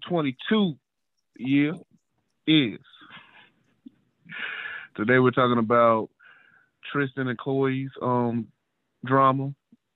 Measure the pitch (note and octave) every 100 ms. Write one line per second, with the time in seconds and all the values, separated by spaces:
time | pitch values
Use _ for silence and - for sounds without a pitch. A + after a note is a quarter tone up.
0 | - F3 C#3+ B2+ - G#3+ F#3+ C3+ _ _
1 | _ _ _ - B2 C#3 D3 F3+ - _
2 | _ _ _ _ - D#3 A#2+ F2+ _ -
3 | - - - - _ _ _ _ - _
4 | _ _ - - - - - - - -
5 | G#2+ B2+ B2+ C3 B2 A#2+ A2+ A#2+ A#2 A2+
6 | - _ - _ _ _ _ _ - C#3+
7 | C#3 C#3 C3 A#2+ C#3 C3+ C3+ C3 C3+ -
8 | B2 B2 A#2+ A#2 A2 _ _ _ _ _
9 | B2 C3+ C3+ C3+ C#3 C#3 _ _ _